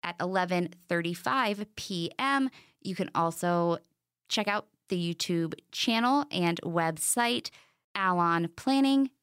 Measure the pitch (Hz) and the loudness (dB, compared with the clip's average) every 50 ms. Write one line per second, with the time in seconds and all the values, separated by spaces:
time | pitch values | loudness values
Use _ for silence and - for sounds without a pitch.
0 | - 175 175 - 180 180 185 190 180 175 185 175 175 170 - - _ _ 180 170 | -8 -10 -6 -4 -4 0 0 0 0 2 0 0 -2 -2 -6 -16 _ _ -2 -2
1 | 170 170 175 - - 247 254 269 254 214 208 196 214 - _ - - - 196 175 | -2 -2 -6 -4 -2 -2 0 0 0 0 -2 -4 -8 -12 _ -14 -10 -8 -6 -6
2 | 165 165 - - 262 277 277 277 269 262 - - - _ _ _ _ 190 185 - | -6 -6 -6 -4 -2 0 0 0 0 -2 -4 -10 -20 _ _ _ _ -8 -4 -4
3 | 185 - - - 170 165 165 - - 175 175 175 170 170 170 165 _ _ _ _ | -6 -4 0 0 0 0 -2 -2 0 0 2 2 2 2 0 -2 _ _ _ _
4 | _ _ _ _ _ _ - 220 208 202 202 208 - _ _ _ _ _ 190 175 | _ _ _ _ _ _ -4 -2 0 0 -2 -4 -4 _ _ _ _ _ -2 -2
5 | 170 170 170 - - - 175 170 165 160 160 - _ _ - - - - 226 226 | 0 -2 -2 -4 -2 -2 0 0 0 -2 -6 -10 _ _ -6 -4 -2 0 0 2
6 | 233 247 269 285 285 294 - 185 175 170 170 170 - 175 165 170 165 165 160 160 | 2 2 2 2 0 -2 -2 0 0 0 0 -2 -4 -2 0 0 0 0 -2 -2
7 | - - - 240 240 240 240 - - - - - _ _ _ _ _ _ _ 202 | -2 -2 0 0 0 0 0 -2 -4 -8 -16 -16 _ _ _ _ _ _ _ 0
8 | 190 190 180 175 170 170 170 170 170 165 - - - 262 269 269 269 269 277 269 | 0 2 2 4 4 2 2 2 0 -2 -6 -4 0 2 4 4 4 4 4 4
9 | 277 262 _ _ | 2 0 _ _